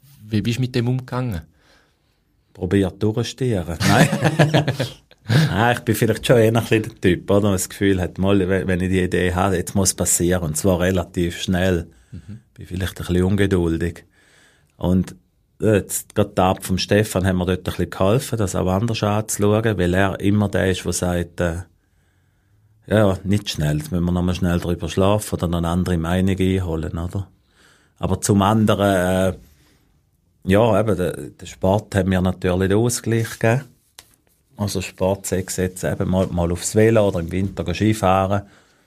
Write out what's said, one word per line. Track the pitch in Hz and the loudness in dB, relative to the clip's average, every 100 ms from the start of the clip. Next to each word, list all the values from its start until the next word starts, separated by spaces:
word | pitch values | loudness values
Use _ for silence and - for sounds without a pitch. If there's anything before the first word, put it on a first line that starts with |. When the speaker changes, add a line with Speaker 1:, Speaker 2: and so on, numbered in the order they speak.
| _ - 107 | _ -20 -4
Speaker 1:
wie | 107 | -2
bist | 107 117 | -2 -2
du | |
mit | 123 127 | -2 -2
dem | 120 | -2
umgegangen? | 127 127 123 123 87 - _ _ _ _ _ _ _ _ _ _ | -2 -4 -6 -6 -8 -10 _ _ _ _ _ _ _ _ _ _
Speaker 2:
Probiert | - 90 98 92 - | -10 -2 0 0 -2
durchzustieren. | 107 113 113 - 127 104 85 82 95 | -4 -2 -6 -4 -4 -2 -4 -2 4
Nein. | 107 151 | 6 6
<laughs> | 202 156 151 151 156 - - 123 - _ _ - 123 151 | 2 0 2 2 2 0 -4 -6 -8 _ _ 0 2 4
Nein, | 92 120 120 | 2 2 2
ich | |
bin | - 104 | 0 0
vielleicht | 113 - - | 0 0 2
schon | 123 | 4
eher | 110 | 6
ein | 113 | 2
bisschen | 113 113 | 2 0
der | 107 - | 0 -2
Typ, | 98 80 - | 0 0 2
oder? | 101 104 | 2 2
Das | 95 - | 0 -4
Gefühl | - 98 92 | -2 0 0
hat, | 87 90 | -2 -2
mal, | 95 101 | 0 2
we-, | 90 95 80 | 2 0 0
wenn | 90 | -2
ich | 92 | 0
die | 92 | 0
Idee | 90 90 90 | 0 0 0
habe, | 87 98 87 | 0 0 0
jetzt | 87 101 | -2 0
muss | 92 | 0
es | - | 0
passieren, | 87 - 87 90 | -2 0 2 0
und | 82 76 | -2 -2
zwar | 98 87 | 0 2
relativ | 90 95 85 - 87 - | 2 0 -4 -4 -4 -4
schnell. | - 90 92 87 85 - _ | -4 0 2 0 -4 -16 _
Speaker 1:
Mhm. | 87 - 104 _ - | -20 -16 -20 _ -20
Speaker 2:
Bin | 85 | -12
vielleicht | 92 92 - | -8 -8 -8
ein | 85 | -2
bisschen | 87 | 0
ungeduldig. | 92 101 98 92 85 82 85 - - _ _ _ _ _ _ _ | 2 2 2 2 0 -2 -4 -6 -18 _ _ _ _ _ _ _
Und | 87 92 90 - _ _ _ - | 0 0 0 -8 _ _ _ -4
jetzt, | 110 101 - - - - | 2 2 0 -8 -6 -2
gerade | 101 - | -2 2
die | |
Art | 92 95 - | 0 0 -2
vom | 92 | -4
Stefan | - 104 107 95 95 | 2 2 2 0 0
haben | 92 | 0
wir | 90 | 0
dort | 90 | -2
ein | |
bisschen | - - 87 | -4 -6 -6
geholfen, | - 95 123 - 113 | 0 0 2 -2 -4
das | 95 92 | -4 -2
auch | 90 | 0
anders | 95 117 113 | 0 -2 -2
anzuschauen, | 104 104 110 - 104 110 113 95 | -2 -2 -4 -2 0 2 0 0
weil | 87 | 0
er | 92 98 - | 2 0 0
immer | 98 104 101 | 0 2 0
der | 92 95 | 0 0
ist, | 92 | -2
der | 87 | -4
sagt, | 90 90 87 85 - | -4 -2 -2 -4 -2
äh, | 87 85 90 _ _ _ _ _ _ _ _ _ _ _ - | -4 -2 -10 _ _ _ _ _ _ _ _ _ _ _ -2
ja, | 104 101 90 | 2 2 0
nicht | 92 101 - | -2 -2 -2
schnell, | - 76 76 | -4 -2 -2
jetzt | 76 | -4
müssen | 90 87 | -2 0
wir | |
nochmal | 90 90 | 0 0
schnell | 87 87 87 | 0 0 0
drüber | 85 85 82 | -2 -4 -4
schlafen | 98 95 104 - 87 | 0 2 2 -2 -4
oder | 85 | -2
noch | 85 | -2
eine | 85 | 0
andere | 90 90 87 | 0 0 -2
Meinung | 80 92 95 92 | 0 0 0 0
einholen, | 92 95 90 80 80 87 | 0 0 -2 -6 -6 -8
oder? | 87 98 92 _ _ _ _ _ _ _ | -6 -8 -10 _ _ _ _ _ _ _
Aber | - 95 | -4 -2
zum | - 101 | 2 4
anderen, | 98 113 107 98 101 95 90 92 95 87 | 4 4 4 4 4 2 2 2 0 -2
äh, | - _ _ _ _ _ _ _ _ _ 92 | -12 _ _ _ _ _ _ _ _ _ 2
ja, | 98 117 98 | 4 4 4
eben, | 113 90 | 2 0
der, | 87 - 71 | -2 -4 -12
der | - 95 | -14 -18
Sport | - 95 104 101 | -2 2 2 0
hat | 98 92 | -2 2
mir | 92 | 2
natürlich | 92 90 92 90 95 | 2 0 0 0 2
den | 101 | 2
Ausgleich | 120 120 110 113 113 - | 2 -2 -2 -2 -2 -2
gegeben. | 113 120 - _ _ - - _ _ _ _ - | 0 0 -2 _ _ -20 -20 _ _ _ _ -6
Also | 101 95 | -4 -4
Sport, | - - 95 98 - | -8 -2 -2 -2 -2
sei | 92 - | -6 -4
es | - | -4
jetzt | 92 - 73 | -4 -4 -6
eben | - 87 | -4 -2
mal, | 92 95 | 0 0
mal | 87 85 | -2 -2
aufs | 87 - 107 | -4 -2 2
Velo | 110 110 101 | 4 4 2
oder | 90 | 0
im | 82 | -6
Winter | 92 95 - | -4 -4 -6
gehen | 85 85 | -6 0
Skifahren, | 107 107 92 95 95 98 - - _ _ | 0 2 2 2 2 -2 -4 -20 _ _